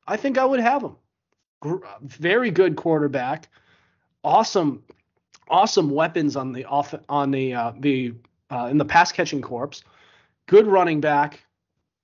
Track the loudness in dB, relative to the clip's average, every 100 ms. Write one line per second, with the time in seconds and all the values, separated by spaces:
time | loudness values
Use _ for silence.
0 | -8 -4 -2 0 0 2 2 0 -4 -12
1 | _ _ _ _ _ _ -8 -8 -10 -20
2 | -20 -6 0 2 2 2 2 0 -2 0
3 | 0 -2 -4 -6 -10 _ _ _ _ _
4 | _ _ 2 2 2 0 0 -4 -12 _
5 | _ _ _ _ -2 2 2 2 0 0
6 | 0 0 -2 -4 -6 -10 -4 -4 -4 -8
7 | -6 -2 -2 -2 -2 -4 -6 -2 -2 0
8 | -4 -10 _ _ -12 -8 -2 0 2 4
9 | 4 0 -4 -6 -8 -8 -10 -12 -20 _
10 | _ _ _ _ 4 6 6 4 2 0
11 | 0 2 0 -6 _ _ _ _ _ _